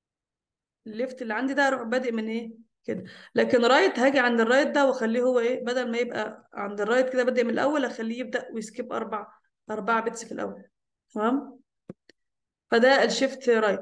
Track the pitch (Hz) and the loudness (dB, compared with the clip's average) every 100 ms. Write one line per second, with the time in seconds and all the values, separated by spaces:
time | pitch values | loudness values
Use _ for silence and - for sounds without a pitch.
0 | _ _ _ _ _ _ _ _ 220 214 | _ _ _ _ _ _ _ _ -12 -8
1 | 262 - 233 214 269 277 269 254 226 254 | -6 -6 -6 -4 -2 2 2 0 -2 -2
2 | 247 226 220 226 226 - - _ - 185 | -2 -4 -4 -6 -8 -14 -20 _ -10 -10
3 | - - - 233 226 247 233 285 381 240 | -10 -18 -4 0 2 4 6 6 4 4
4 | 269 269 240 233 226 262 285 302 277 262 | 2 4 2 2 4 4 4 4 2 2
5 | 226 240 247 247 233 262 226 254 233 233 | 0 0 2 2 2 -2 -2 -2 -2 -2
6 | 240 226 214 - _ - 202 208 208 254 | -2 -4 -6 -10 _ -10 -8 -4 0 2
7 | 254 254 247 247 226 220 269 302 240 - | 2 0 0 2 0 0 0 0 -2 -4
8 | 226 240 240 247 - 226 - - 233 - | -6 -6 -6 -6 -6 -10 -10 -10 -8 -6
9 | 196 214 - _ _ _ - 214 202 226 | -6 -8 -10 _ _ _ -10 -6 -2 0
10 | 226 226 - - 196 196 - _ _ _ | -2 -6 -10 -8 -8 -10 -18 _ _ _
11 | _ 214 220 277 - - _ _ - - | _ -2 0 0 -4 -16 _ _ -20 -20
12 | _ _ _ _ _ _ - 233 254 269 | _ _ _ _ _ _ 0 4 6 6
13 | 226 - 269 - 240 226 214 185 | 2 0 -2 0 0 2 2 0